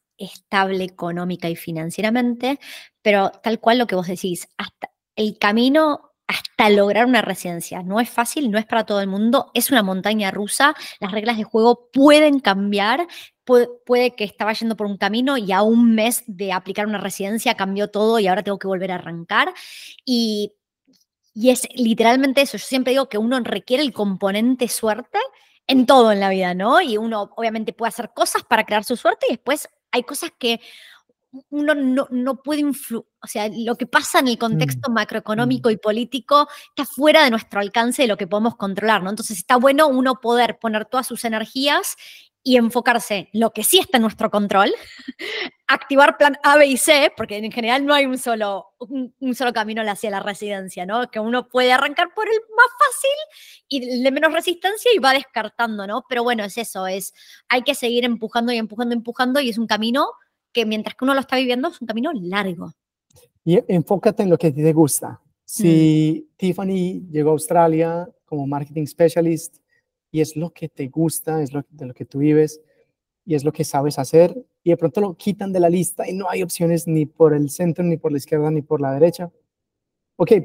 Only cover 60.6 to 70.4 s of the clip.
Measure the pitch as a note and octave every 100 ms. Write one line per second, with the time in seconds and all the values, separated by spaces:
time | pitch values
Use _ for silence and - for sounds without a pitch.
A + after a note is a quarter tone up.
60.6 | A3 G#3+ G#3 - C4 C4+ A#3+ B3+ B3+ B3
61.6 | D#4 E4 A3+ A3 C#4 C#4+ F3 G3 G3 F3+
62.6 | F3 - _ _ _ _ _ _ - F3+
63.6 | - F#3 D3 F3 A3 - G3+ E3 E3 C#3
64.6 | D#3 D#3 D3+ - A#2 B2 _ _ - -
65.6 | G3 D#3+ D#3+ D#3 D#3 D#3+ - - F#3 F3
66.6 | F#3+ F#3+ F3+ F#3 F#3 D3+ D3+ D#3 - F3
67.6 | E3 D#3+ E3 E3+ F3+ _ - D3+ C#3 C#3+
68.6 | C#3+ D3 C#3+ - E3+ E3 E3 D#3+ - _
69.6 | _ _ _ _ _ D#3 D3+ D3+